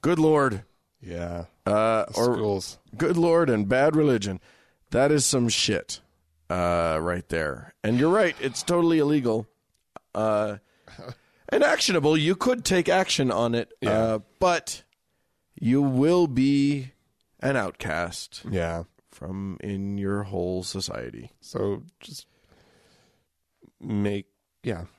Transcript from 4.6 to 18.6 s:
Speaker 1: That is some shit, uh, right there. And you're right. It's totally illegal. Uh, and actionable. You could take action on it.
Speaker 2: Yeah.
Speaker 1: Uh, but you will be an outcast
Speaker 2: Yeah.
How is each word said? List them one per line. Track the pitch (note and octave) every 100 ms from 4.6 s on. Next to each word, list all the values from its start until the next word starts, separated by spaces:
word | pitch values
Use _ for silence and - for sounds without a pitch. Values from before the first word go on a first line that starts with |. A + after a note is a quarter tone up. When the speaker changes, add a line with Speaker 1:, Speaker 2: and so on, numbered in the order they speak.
| _ _ _
Speaker 1:
That | A#2 C#3
is | D3+ C3+
some | C3+ A#2+
shit, | G#2+ - G2+ - - _ _ _ _ _
uh, | F2+ F2 E2+ E2 D#2+
right | E2 F2 -
there. | E2 D#2 C2+ - _
And | G#2+ A#2+
you're | D3+
right. | G3 F#3 D#3
It's | C3+ A#2+
totally | - F3 E3+ E3
illegal. | D3 D3+ A#2+ A2 A2 _ _ _ _ - _
Uh, | - A2 G#2+ G#2+ G2+ _ _ - - - - _ _ -
and | -
actionable. | C#4+ - - F3+ D3 D#3+
You | D#3
could | F#3 B3 B3+
take | - F#3 F3
action | F3+ F#3 - C3
on | G2+ A#2
it. | A#2 - -
Speaker 2:
Yeah. | A#2
Speaker 1:
Uh, | G#2+ A2+ A2 - _
but | F#3 E3+ - - _ _ _ _ _ _ _ -
you | A2+ C3
will | C#3+ B2+ D3 F3+ E3+
be | B2 C3+ C#3+ C#3 C#3+ C3 _ _ _ _ _
an | C3 C3+
outcast | G2 - - D#2 F2 E2+ - - -
Speaker 2:
Yeah. | F#2+